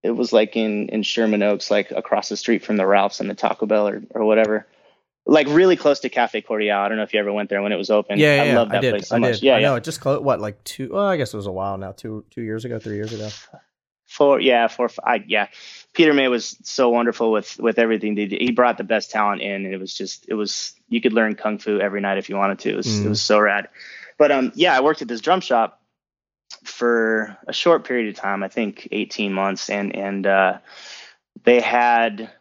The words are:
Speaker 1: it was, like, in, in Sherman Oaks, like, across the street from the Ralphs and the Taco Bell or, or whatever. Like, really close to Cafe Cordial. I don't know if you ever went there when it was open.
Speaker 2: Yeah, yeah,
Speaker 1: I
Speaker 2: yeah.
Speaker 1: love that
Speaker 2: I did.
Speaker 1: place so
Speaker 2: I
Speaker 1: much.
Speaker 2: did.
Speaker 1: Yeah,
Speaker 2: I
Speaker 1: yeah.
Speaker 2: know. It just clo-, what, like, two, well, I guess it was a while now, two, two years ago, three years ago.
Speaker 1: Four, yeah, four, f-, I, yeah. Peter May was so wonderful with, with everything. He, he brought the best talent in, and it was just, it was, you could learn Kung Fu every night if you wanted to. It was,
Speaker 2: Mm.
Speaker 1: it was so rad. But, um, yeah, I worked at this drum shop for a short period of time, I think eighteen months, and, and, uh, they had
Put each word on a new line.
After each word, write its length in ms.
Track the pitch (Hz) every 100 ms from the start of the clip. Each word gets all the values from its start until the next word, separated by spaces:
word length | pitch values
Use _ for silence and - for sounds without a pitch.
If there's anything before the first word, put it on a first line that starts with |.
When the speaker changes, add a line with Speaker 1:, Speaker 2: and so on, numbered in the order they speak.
Speaker 1:
it 60 | -
was, 220 | 117 120
like, 240 | 117 107 113
in, 320 | 110 104 -
in 160 | 110
Sherman 400 | 101 - 110 104
Oaks, 260 | 104 101 -
like, 220 | 104 101
across 360 | - - 104 -
the 80 | 104
street 280 | - 110
from 120 | - 107
the 80 |
Ralphs 360 | 95 101 98 -
and 100 | 104
the 60 | 98
Taco 300 | 113 - 107
Bell 200 | 107 104
or, 140 | 104 -
or 140 | 113
whatever. 420 | 107 107 107 107 - _ _ _ _ _ -
Like, 200 | 151 143
really 300 | 151 190 165
close 240 | 147 143
to 80 | 127
Cafe 320 | 127 120 110
Cordial. 340 | - 107 104 101
I 120 | 101
don't 80 | 110
know 80 |
if 100 | 104
you 60 | 107
ever 120 | 101
went 160 | 104 101
there 120 | 98
when 80 | 101
it 60 | 104
was 120 | 98
open. 300 | 107 101 101
Speaker 2:
Yeah, 160 | 151
yeah, 80 | 139
Speaker 1:
I 40 | 143
Speaker 2:
yeah. 100 | 120
Speaker 1:
love 120 | 110
that 80 | 101
Speaker 2:
I 20 |
did. 100 | 127
Speaker 1:
place 140 | 104 -
so 40 |
Speaker 2:
I 40 | 117
Speaker 1:
much. 140 | 120
Speaker 2:
did. 80 | 110
Speaker 1:
Yeah, 100 | 131
Speaker 2:
I 40 | 117
Speaker 1:
yeah. 60 | 110
Speaker 2:
know. 60 | 123
It 80 |
just 160 | 160 -
clo-, 200 | 139 143
what, 200 | 139 107
like, 240 | 107 104
two, 260 | - - 131
well, 140 | 196 202
I 100 | 175
guess 160 | 123
it 40 | 107
was 100 | 98
a 60 |
while 260 | 92 98 98
now, 140 | 95
two, 320 | 98 113 107 -
two 120 | -
years 220 | 113 110
ago, 160 | 120 113
three 160 | 110 104
years 160 | 107
ago. 160 | 113 107 - - - _ _ _ _ _
Speaker 1:
Four, 320 | - 143 135
yeah, 260 | 131 120 117
four, 200 | - 120
f-, 120 | -
I, 180 | - 117
yeah. 220 | 104 107 101 - - - _
Peter 200 | - 160
May 140 | 143 131
was 300 | 120 - -
so 240 | - - 123
wonderful 400 | 120 117 110 113
with, 300 | 107 98 -
with 180 | 113 110
everything. 380 | 117 110 107 104
He, 100 | 104
he 240 | 98 123
brought 280 | 117 123 113
the 60 |
best 280 | 107 110 -
talent 280 | 107 104 98
in, 240 | 95 98
and 80 | 95
it 60 | 95
was 160 | 95 -
just, 300 | 98 - -
it 60 |
was, 400 | 107 104 - - _ _
you 120 | 117
could 120 | 120
learn 240 | 113 110 104
Kung 220 | 110 101
Fu 200 | - 104
every 220 | 101 101
night 180 | 101 98
if 100 | 95
you 80 | 98
wanted 220 | 98 98
to. 120 | 107
It 60 | 101
was, 120 | 110
Speaker 2:
Mm. 180 | 107 104
Speaker 1:
it 20 |
was 140 | 107
so 160 | - 107
rad. 300 | 104 101 101 - - - - -
But, 140 | 147
um, 180 | 139 127 127
yeah, 200 | 175 131
I 40 |
worked 200 | 143 151
at 60 | 120
this 140 | 117
drum 200 | 151 185
shop 380 | - 120 110 _ _ _ _ _ _ _ _ -
for 720 | - - 120 117 113 110 107 101 -
a 40 |
short 300 | 143 175 165
period 260 | - 123 110
of 60 | -
time, 220 | 98 98
I 60 | 98
think 380 | - 107 - -
eighteen 400 | 104 104 - 101
months, 380 | 95 98 95 -
and, 260 | 104 101 -
and, 300 | 98 98 98
uh, 320 | 98 95 92 - - - - - _ _ -
they 160 | - 120
had 680 | 117 120 120 117 117 104 113 _